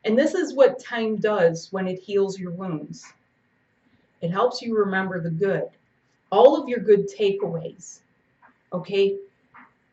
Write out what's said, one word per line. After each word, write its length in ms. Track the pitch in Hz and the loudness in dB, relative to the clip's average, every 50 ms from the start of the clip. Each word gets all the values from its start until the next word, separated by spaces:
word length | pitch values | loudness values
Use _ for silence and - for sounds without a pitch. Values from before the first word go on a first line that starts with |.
| - | 0
And 120 | 214 214 | 2 2
this 180 | 247 311 - - | 2 2 2 0
is 200 | 370 311 269 247 | -2 -4 -4 4
what 240 | 269 269 247 - - | 4 4 4 4 -2
time 380 | - - 247 233 220 220 220 | -12 -10 -6 -4 -4 -4 -2
does 520 | 202 214 214 214 196 170 165 165 160 - - | -2 -2 -2 0 2 2 2 0 -2 -10 -10
when 140 | 190 185 185 | -6 -6 -4
it 120 | 185 185 185 | -4 -6 -8
heals 380 | - - 196 196 196 190 185 190 | -10 -4 -2 0 0 -2 -4 -10
your 140 | 180 180 | -10 -12
wounds. 520 | 170 180 190 180 160 147 147 - 165 - - - - _ _ _ _ _ _ _ _ _ _ _ _ _ _ _ _ _ _ _ _ _ | -10 -10 -8 -8 -8 -8 -10 -12 -16 -18 -20 -20 -20 _ _ _ _ _ _ _ _ _ _ _ _ _ _ _ _ _ _ _ _ _
It 100 | - 170 | -6 -4
helps 320 | 180 196 233 247 - - | 0 0 0 0 0 -4
you 140 | 247 233 220 | -6 -2 0
remember 440 | 214 202 196 190 190 190 185 185 170 | 0 0 0 0 -2 -2 -4 -6 -6
the 100 | 165 170 | -6 -6
good, 380 | 160 160 196 196 180 151 - - _ _ _ _ _ _ _ _ _ _ _ _ | -4 -2 0 0 0 -2 -4 -8 _ _ _ _ _ _ _ _ _ _ _ _
all 300 | 185 208 240 277 302 311 | 4 8 8 8 8 6
of 80 | - 240 | -2 -4
your 120 | 240 214 | -6 -4
good 280 | 185 208 208 190 196 - | 4 4 4 4 4 -4
takeaways, 920 | - - 214 196 196 196 202 170 165 160 160 - - - - - - _ _ _ _ _ _ _ _ _ _ - _ _ _ _ | -4 -2 -2 -2 0 -2 -4 -6 -6 -8 -10 -12 -16 -16 -20 -20 -20 _ _ _ _ _ _ _ _ _ _ -20 _ _ _ _
okay? 440 | - 180 170 - 196 196 196 196 196 - - - _ _ _ _ _ - - _ _ _ _ _ | -10 -10 -8 -4 0 2 2 2 0 -4 -10 -18 _ _ _ _ _ -20 -20 _ _ _ _ _